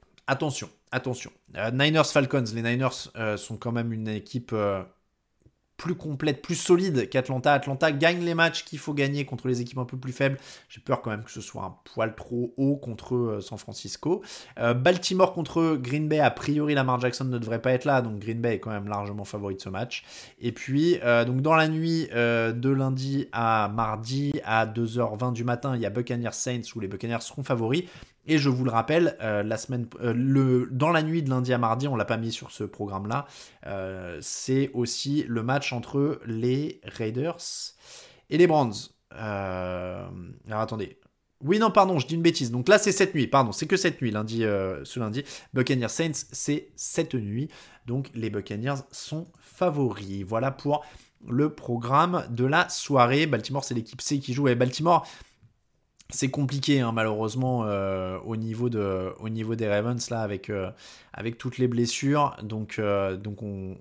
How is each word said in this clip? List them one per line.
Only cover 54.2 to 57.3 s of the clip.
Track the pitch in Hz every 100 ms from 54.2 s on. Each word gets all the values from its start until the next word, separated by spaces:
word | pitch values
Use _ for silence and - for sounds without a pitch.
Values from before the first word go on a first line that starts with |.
| 135
joue. | 127 139
Et |
Baltimore, | 120 127 123 165 165 - - - _ _ _ _ _ _ _ -
c'est | - 135
compliqué, | 143 131 139 139 139
hein, | 117
malheureusement, | 113 110 107 110